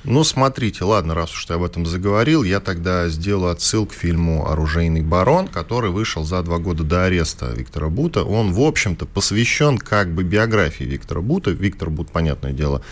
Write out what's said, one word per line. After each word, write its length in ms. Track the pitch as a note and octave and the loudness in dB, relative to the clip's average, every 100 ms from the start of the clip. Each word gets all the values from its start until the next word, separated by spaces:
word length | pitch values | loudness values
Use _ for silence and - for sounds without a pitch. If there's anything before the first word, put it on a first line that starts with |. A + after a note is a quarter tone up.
| - | 0
Ну, 180 | C3+ | 4
смотрите, 640 | D#3 B2+ C3+ - A2 - F#2 | 4 4 2 2 -2 0 2
ладно, 280 | G#2+ E2 E2 | 2 2 -2
раз 180 | E2 | -2
уж 120 | - - | -6 -4
ты 80 | |
об 100 | E2+ | -2
этом 220 | F2 E2+ E2 | -2 -2 -2
заговорил, 580 | F2+ G2+ G#2 C#3 D#3+ | -2 0 2 4 4
я 180 | F#2+ G2 | 2 0
тогда 480 | F#2+ E2+ F2 F2+ E2+ | -2 -4 -2 0 0
сделаю 420 | D#2+ F#2 G2+ F2 | -2 -2 0 0
отсылку 400 | E2 - A2 G2+ | 0 0 0 -2
к 20 | - | -4
фильму 520 | E2+ E2 E2 D#2+ C#2+ | -2 2 2 0 0
"Оружейный 520 | D#2 D#2 E2 E2+ D#2+ | 0 0 2 2 2
барон", 460 | D#2 F#2 A#2 F3 F#3 | 2 2 4 2 0
который 400 | E2+ D#2 A#2+ G#2 | -6 -4 -2 -2
вышел 320 | F#2 A2+ D#2+ | -2 -4 -4
за 180 | D#2 F#2 | -4 -4
два 160 | E2+ E2+ | -2 -2
года 240 | F2+ D#2+ | -2 -2
до 200 | D#2 F2+ F#2 | 0 2 2
ареста 460 | F2+ D#2 - A#1+ A#1 | 2 0 -4 -6 -6
Виктора 320 | A#1+ D#2 D#2 | -6 -4 -2
Бута. 340 | F2 E3 - | 0 0 0
Он, 300 | - G#2+ G#2 | 0 0 2
в 80 | F#2 | 2
общем-то, 440 | D3+ - G2+ E2 D2 | 2 2 -2 -4 -4
посвящен 720 | G2+ - G2+ A#2 - D3 A#2+ | -2 0 2 0 2 2 2
как 360 | - G#2 F2+ | 2 0 2
бы 100 | E2 | 0
биографии 640 | F2 G2+ A2+ G#2+ D2+ - B1+ | 2 2 4 4 2 0 -6
Виктора 340 | C#2 - D#2 | -6 -6 -4
Бута. 320 | G#2 F#3+ G#2 | 0 0 0
Виктор 380 | D2+ F#2+ - E2+ | 0 -2 -2 -4
Бут, 200 | D2+ D#2+ | -4 -4
понятное 440 | E2+ D#2+ C2 C2+ | 0 0 0 -4
дело, 280 | C2+ D2 C#2 - | -2 0 -2 -4